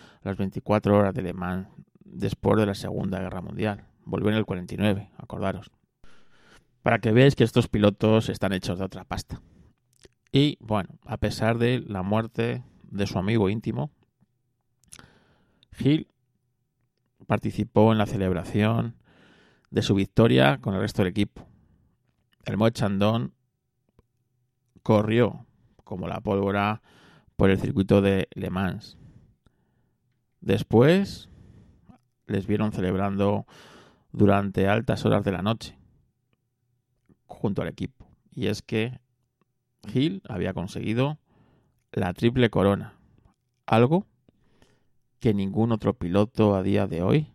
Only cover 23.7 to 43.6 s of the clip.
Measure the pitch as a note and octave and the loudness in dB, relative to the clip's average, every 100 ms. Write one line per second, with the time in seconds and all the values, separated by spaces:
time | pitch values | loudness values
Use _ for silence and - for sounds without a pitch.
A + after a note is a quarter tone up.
23.7 | _ _ _ _ _ _ _ _ _ _ | _ _ _ _ _ _ _ _ _ _
24.7 | _ - G#2 G#2 A2+ G#2+ - - _ _ | _ 2 2 4 2 2 0 -18 _ _
25.7 | _ - F#2 F2 F2+ G#2+ G2 G2 G2+ G2+ | _ -14 -10 -8 -6 -2 0 0 0 -2
26.7 | A2 _ _ - _ _ - F#2+ F#2+ G2 | -4 _ _ -20 _ _ 0 2 2 0
27.7 | - F#2+ G2+ G2 F#2+ - - F#2 F#2 F#2+ | -2 4 4 4 0 -4 -6 -6 -4 -4
28.7 | F#2+ - - - - _ _ _ _ _ | -6 -14 -20 -20 -20 _ _ _ _ _
29.7 | _ _ _ _ _ _ _ - G#2+ - | _ _ _ _ _ _ _ -4 -2 2
30.7 | A2 C#3 F#3+ G3 - - - - - - | 4 6 4 0 -8 -20 -20 -20 -20 -20
31.7 | _ _ _ _ _ - G2+ F#2+ G#2 G#2+ | _ _ _ _ _ -6 -4 -2 -2 -2
32.7 | G#2+ F#2 F#2 G2+ G2 G2+ G#2 - - - | -2 -2 -2 -2 0 0 0 -6 -18 -20
33.7 | - - _ _ - G2+ G2+ G2 G2 F#2+ | -20 -20 _ _ 2 4 4 0 0 0
34.7 | A2 B2+ G#2+ A2 G#2 G2+ F2 G2+ A#2 - | 0 -2 0 2 2 0 -2 -2 -4 -8
35.7 | - _ _ _ _ _ _ _ _ _ | -18 _ _ _ _ _ _ _ _ _
36.7 | _ _ _ _ _ _ - G#2 G2 E2 | _ _ _ _ _ _ -8 -6 -4 -6
37.7 | - - - - _ _ - G2 G#2 - | -8 -12 -12 -20 _ _ -6 -4 -4 -4
38.7 | A2 A#2 B2+ _ _ _ _ _ _ _ | -4 -4 -8 _ _ _ _ _ _ _
39.7 | _ - B2+ B2+ F#3+ - F#2 F#2 F2+ E2+ | _ -6 -2 -2 -2 -8 -6 -6 -6 -8
40.7 | - G#2 A#2 C#3 D#3 _ _ _ _ _ | -8 -4 -2 -2 -4 _ _ _ _ _
41.7 | _ _ - F#2 F2+ A#2+ B2+ A#2 F#2+ G2 | _ _ -4 -4 0 0 2 2 4 2
42.7 | G2+ - - _ _ _ _ _ _ | 2 -4 -16 _ _ _ _ _ _